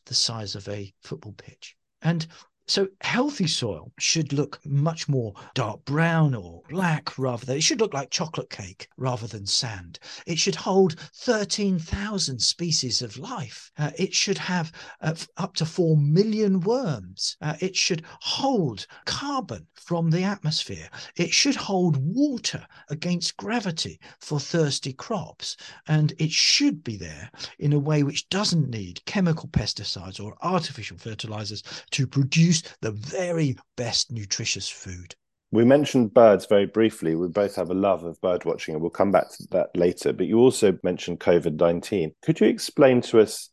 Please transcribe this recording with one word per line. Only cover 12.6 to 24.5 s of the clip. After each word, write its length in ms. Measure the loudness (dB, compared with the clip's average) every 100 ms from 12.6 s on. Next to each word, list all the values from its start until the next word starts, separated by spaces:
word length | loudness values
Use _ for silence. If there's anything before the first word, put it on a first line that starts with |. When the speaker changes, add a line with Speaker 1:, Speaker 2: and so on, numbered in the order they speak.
| -2 -2 -2 -4
Speaker 1:
of 160 | -6 -10
life. 540 | -10 -10 -10 -14 -16 -6
Uh, 140 | -6 -4
it 160 | -2
should 240 | -2 -2 -2
have, 320 | -2 -2 -4 -10 -20 -8
uh, 140 | -6
f-, 120 | -6 -10 -8
up 180 | -6 -4
to 100 | -4
four 300 | 0 2 4
million 640 | 4 4 2 2 2 2
worms. 760 | 2 0 0 -4 -8 -8 -8 -6
Uh, 160 | -8 -4
it 140 | -4
should 300 | -2 0 -2 -6 -12
hold 640 | -8 -2 0 2 0 -4 -14 -12
carbon 640 | -8 -6 -4 -6 -6 -10 -12
from 340 | -16 -4 0 2
the 140 | 2
atmosphere. 640 | 0 -2 -2 -2 -4 -10 -14 -16 -12 -4
It 160 | 0
should 240 | 2 2 0
hold 400 | 0 2 4 2
water 680 | 0 0 0 0 -6 -8 -12 -20 -12
against 480 | -8 -4 -2 -4 -6
gravity 600 | -4 -2 -2 -4 -6 -10 -20 -16
for 180 | -4 -4
thirsty 540 | 0